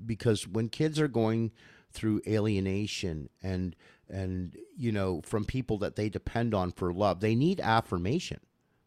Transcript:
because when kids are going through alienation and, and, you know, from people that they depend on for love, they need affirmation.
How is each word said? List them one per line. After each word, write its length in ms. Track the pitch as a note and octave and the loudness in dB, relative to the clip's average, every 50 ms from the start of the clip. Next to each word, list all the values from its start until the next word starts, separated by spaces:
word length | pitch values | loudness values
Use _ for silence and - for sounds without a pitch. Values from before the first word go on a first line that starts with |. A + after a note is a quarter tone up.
| F#2+ | -6
because 420 | A2+ A#2 G#2 - A#2+ A2 G2 - - | -6 -4 0 2 2 2 2 0 -2
when 220 | F2 A2+ A2+ A2+ | -2 -2 -2 -2
kids 300 | - - D3+ D#3+ D#3 D3+ | 0 0 0 0 2 2
are 80 | D#3 D3 | 0 2
going 440 | A#2 A#2 A2 A2 A2+ A2+ A2+ A2 - - - - - - - _ | 2 2 2 4 4 2 0 -2 -4 -8 -18 -20 -20 -20 -20 _
through 300 | - - - A2 G#2+ G#2 - F#2 | -10 -2 0 2 2 2 2 0
alienation 1000 | G#2+ A2 G#2 A2 G#2+ F#2+ F#2+ F#2+ F#2+ G2+ G#2+ G2+ - - - F#2 D#2+ D#2 C#2+ - _ _ - | 2 2 2 2 2 2 2 0 0 0 -2 -2 -4 -4 -4 -4 -4 -4 -6 -10 _ _ -6
and, 320 | F#2+ F#2+ F#2 F#2 F2+ E2+ - - - - _ _ - | -4 -2 -2 -2 -2 -4 -8 -16 -20 -20 _ _ -10
and, 480 | - G2 F#2+ F#2 F#2 F#2 F#2 F2 - - - - - | -8 -6 -4 -4 -2 -4 -4 -6 -8 -12 -20 -18 -10
you 160 | A#3 B2+ A#2 | -4 -2 0
know, 280 | G#2+ G#2 F#2+ F#2+ F#2 D#2 - | 0 2 2 0 0 -2 -2
from 200 | - - G#2+ G#2+ | -2 -2 -2 -2
people 320 | - - B2+ B2 - A2 G2+ | -2 -2 -4 -2 -2 -2 -2
that 160 | G2 E2 - | -2 -2 -2
they 140 | - G#2+ G#2+ | -2 -2 -2
depend 440 | F#2 F#2+ - - - A#2 A#2 A#2+ G#2+ | -2 -4 -6 -4 -2 0 0 2 2
on 180 | G2 F2+ F2+ | 2 2 0
for 220 | F2+ - F#2+ F2+ F2 | -2 -2 -2 -2 0
love, 260 | F2+ G#2 G2+ F2+ E2+ | 2 2 2 2 2
they 140 | G2 A2 A2+ | 2 2 4
need 240 | A#2 C#3 E3+ G3 F3 | 4 4 2 2 0
affirmation. 800 | - G#2+ A2+ A2+ A2 - - F2+ E2+ F#2 B2+ F3 - - - - _ _ _ _ _ _ _ _ _ | 2 2 4 2 2 2 0 0 0 0 0 -2 -2 -6 -10 -12 _ _ _ _ _ _ _ _ _